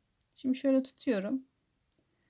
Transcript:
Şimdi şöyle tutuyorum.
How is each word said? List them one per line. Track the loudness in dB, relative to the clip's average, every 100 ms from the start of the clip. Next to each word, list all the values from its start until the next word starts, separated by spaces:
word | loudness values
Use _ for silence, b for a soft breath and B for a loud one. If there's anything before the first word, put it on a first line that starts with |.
| _ _ _
Şimdi | -8 -4 0
şöyle | 2 2
tutuyorum. | 0 -6 -2 -2 -2 -6 -6 _ _ _ _ _ _ _ _